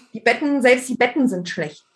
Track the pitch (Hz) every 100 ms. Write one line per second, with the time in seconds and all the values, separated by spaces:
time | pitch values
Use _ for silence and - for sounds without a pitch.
0 | _ 220 233 - 294 285 247 254 254 240
1 | 240 302 254 180 175 - 151 - _